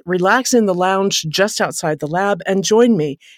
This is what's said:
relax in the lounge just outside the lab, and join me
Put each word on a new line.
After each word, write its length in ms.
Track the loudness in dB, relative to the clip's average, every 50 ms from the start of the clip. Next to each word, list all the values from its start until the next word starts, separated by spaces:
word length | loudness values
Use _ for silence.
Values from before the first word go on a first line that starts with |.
| -6
relax 480 | -4 -2 0 2 2 2 2 2 2 2
in 120 | 2 2
the 80 | 2 0
lounge 480 | 0 0 0 0 0 0 -2 -2 -4 -6
just 380 | -4 -2 0 0 0 0 -4
outside 380 | -4 -4 -4 -6 -4 -4 -4 -4
the 80 | -6
lab, 360 | -4 -2 -2 0 0 -2 -2 -2
and 160 | -2 -2 -2 0
join 340 | 2 4 4 6 6 4
me 220 | 2 0 -4 -6 -10 _ -20 -20